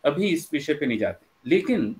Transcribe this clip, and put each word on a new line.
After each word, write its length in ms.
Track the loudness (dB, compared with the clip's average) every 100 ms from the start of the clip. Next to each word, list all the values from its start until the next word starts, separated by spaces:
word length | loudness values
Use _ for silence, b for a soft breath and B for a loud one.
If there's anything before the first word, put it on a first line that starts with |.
अभी 220 | 0 2 0
इस 220 | 0 -2
विषय 220 | -6 -2
पे 120 | -2 0
नहीं 120 | 0
जाते। 520 | -2 -4 _ _ 0
लेकिन 460 | 0 2 0 -2